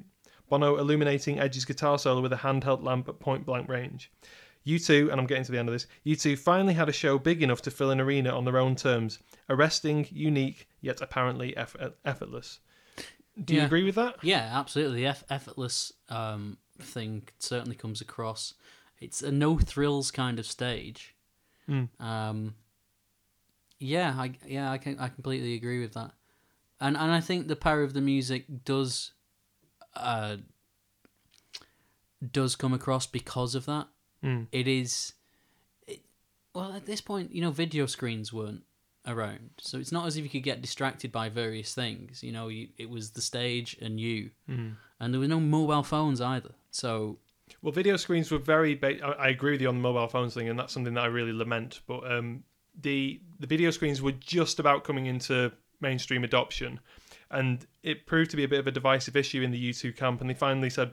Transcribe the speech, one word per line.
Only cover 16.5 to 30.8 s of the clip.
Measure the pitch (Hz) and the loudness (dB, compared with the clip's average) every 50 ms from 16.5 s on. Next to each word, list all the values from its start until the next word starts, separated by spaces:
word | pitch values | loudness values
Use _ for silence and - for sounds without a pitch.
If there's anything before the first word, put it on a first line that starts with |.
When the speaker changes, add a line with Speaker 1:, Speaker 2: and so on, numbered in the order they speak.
| - - _ _ _ - | -10 -14 _ _ _ -20
Speaker 2:
thing | - - - 123 110 110 110 104 104 - _ _ | -18 -12 -10 -8 -8 -6 -8 -8 -10 -14 _ _
certainly | - - 123 120 120 147 139 | -8 -4 -4 -4 -4 -6 -8
comes | - - 110 107 - | -8 -8 -8 -8 -8
across. | - - - - 113 110 107 - - - - _ _ - - - _ _ _ _ | -10 -12 -10 -8 -6 -6 -6 -6 -10 -12 -12 _ _ -20 -20 -20 _ _ _ _
It's | - - - - - | -16 -10 -10 -6 -4
a | 143 | 0
no | 139 143 147 156 165 156 | 2 4 4 4 6 4
thrills | - - - 139 143 147 143 139 135 - | 4 4 4 2 2 2 2 0 -2 -2
kind | - - 127 123 120 117 | -2 -2 -2 -2 -2 -4
of | 110 | -6
stage. | - - - 127 123 120 92 65 - 113 - - - _ _ _ _ _ _ _ _ _ _ _ - | -8 -6 -4 -4 -4 -4 -4 -8 -10 -14 -16 -18 -20 _ _ _ _ _ _ _ _ _ _ _ -2
Speaker 1:
Mm. | 143 135 127 117 - _ | -2 0 0 -2 -6 _
Speaker 2:
Um, | 123 113 113 110 110 107 107 107 107 107 107 - _ _ _ _ _ _ _ _ _ _ _ _ _ _ _ _ _ _ _ _ _ _ _ _ | -8 -6 -4 -4 -4 -4 -4 -4 -6 -8 -10 -12 _ _ _ _ _ _ _ _ _ _ _ _ _ _ _ _ _ _ _ _ _ _ _ _
yeah, | 139 131 151 175 180 156 131 131 | -6 -2 0 0 2 0 0 -2
I, | 131 127 127 - - | -4 -4 -6 -10 -10
yeah, | - 135 139 139 135 131 | -8 -6 -4 -2 -2 -2
I | 135 | -4
can, | 135 147 139 139 | -4 -6 -6 -4
I | 131 123 | -6 -6
completely | - - 127 135 131 131 123 120 120 | -6 -8 -6 -4 -4 -2 -2 -4 -4
agree | 113 117 120 123 123 | -4 -4 -4 -4 -4
with | 120 107 - | -4 -6 -8
that. | 113 117 127 - _ _ _ _ _ _ _ _ _ _ _ _ _ | -10 -12 -12 -14 _ _ _ _ _ _ _ _ _ _ _ _ _
And, | 131 139 147 | -2 -2 0
and | 143 160 160 170 | 0 2 2 2
I | 165 | 2
think | 165 - 185 180 156 | 2 0 -2 -2 0
the | 156 151 | -2 -4
power | 151 - 170 151 151 147 | 0 2 2 4 4 2
of | 139 135 | 0 0
the | 143 | 0
music | 139 139 139 135 127 127 131 127 - - 143 123 - | 2 2 2 2 0 0 -4 -4 -6 -8 -14 -10 -4
does, | - 135 135 135 127 123 - - - - _ _ _ _ _ _ _ _ _ _ _ _ _ - _ _ | -2 0 0 0 0 -2 -4 -6 -8 -14 _ _ _ _ _ _ _ _ _ _ _ _ _ -20 _ _
uh, | - 123 123 120 113 107 107 104 101 - - _ _ _ _ _ _ | -6 -4 -2 -2 -2 -2 -4 -6 -8 -12 -18 _ _ _ _ _ _